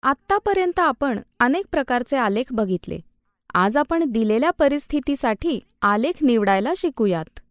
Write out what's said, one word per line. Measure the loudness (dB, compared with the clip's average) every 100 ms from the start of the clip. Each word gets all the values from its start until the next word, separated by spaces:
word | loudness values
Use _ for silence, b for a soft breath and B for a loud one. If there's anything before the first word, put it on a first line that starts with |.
आत्तापर्यंत | -2 -4 _ -2 2 0 0 0
आपण | 0 0 -2 -2 -8 _
अनेक | 0 2 -2
प्रकारचे | -2 0 -2 0 0
आलेख | 0 0 -2
बघितले. | -2 -2 -2 -4 -12 -14 _ _ _ _
आज | -2 0 0
आपण | 0 0
दिलेल्या | 0 0 0 2 0
परिस्थितीसाठी | 2 2 0 -2 -4 -2 -2 -2 -2 -2 -4 _ _
आलेख | 0 2 0 0
निवडायला | 2 2 2 2 0 -2
शिकूयात. | -4 0 0 0 -4 -16 -20